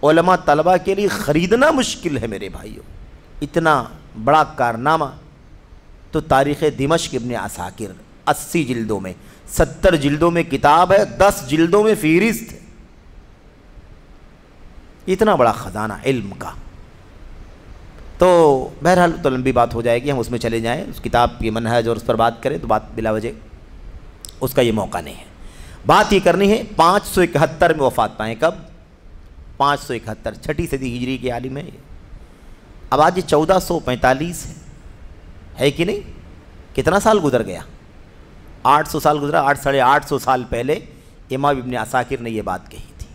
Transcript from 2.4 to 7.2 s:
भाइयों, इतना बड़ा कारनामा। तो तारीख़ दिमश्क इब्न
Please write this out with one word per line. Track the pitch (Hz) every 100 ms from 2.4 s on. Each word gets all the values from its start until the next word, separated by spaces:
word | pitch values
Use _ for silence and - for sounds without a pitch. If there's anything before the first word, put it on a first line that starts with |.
| 95
भाइयों, | - 110 - - - - - - -
इतना | 147 175 165 147 117 - - -
बड़ा | 110 151 147 -
कारनामा। | 120 113 135 160 143 - - - - - - - - - -
तो | 160
तारीख़ | 151 135 139 143 156
दिमश्क | 117 135 165 165
इब्न | 131